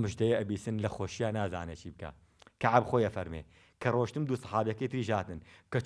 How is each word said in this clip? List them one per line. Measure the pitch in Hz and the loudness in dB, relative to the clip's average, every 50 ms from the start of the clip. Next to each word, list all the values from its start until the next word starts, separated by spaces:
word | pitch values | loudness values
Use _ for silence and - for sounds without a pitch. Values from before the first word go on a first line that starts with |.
| 110 | 2
مژدەیە | 104 - - 113 113 117 107 | 0 2 2 4 4 4 2
ئەبیسن | 107 101 104 95 - 117 110 107 104 | 2 0 -2 -4 -2 -4 -2 -2 -2
لە | 107 - | -2 -2
خۆشیان | - 98 90 - - 117 110 104 110 | -4 -6 -6 -2 -2 -2 0 0 0
نازانێ | 101 92 90 87 85 85 80 - | -2 -2 -2 -6 -6 -8 -10 -12
چی | - 87 | -14 -16
بکا. | - - 82 76 - - _ _ _ _ - - _ _ | -14 -12 -12 -12 -12 -14 _ _ _ _ -20 -20 _ _
کەعب | - 117 117 123 107 - | 2 6 6 6 6 6
خۆیە | 131 120 110 101 - | 4 2 2 2 0
فەرمێ، | 101 90 82 82 78 - - _ - - _ _ _ | -4 -6 -6 -8 -10 -12 -14 _ -20 -20 _ _ _
کە | - 123 113 | -2 0 2
ڕۆشتم | 123 120 107 - 147 156 | 2 2 0 -2 -4 -2
دوو | 131 127 | -2 -2
سەحابیەکەی | 120 - - 101 110 110 110 107 110 131 120 131 | -4 -4 -2 -2 0 0 0 -2 -4 -4 -4 -4
تریش | 131 110 101 | -4 -2 0
هاتن، | 107 98 90 90 87 82 - - - - _ _ - | 0 0 -2 -4 -8 -12 -14 -16 -20 -20 _ _ -4
کە | 123 127 | -4 -2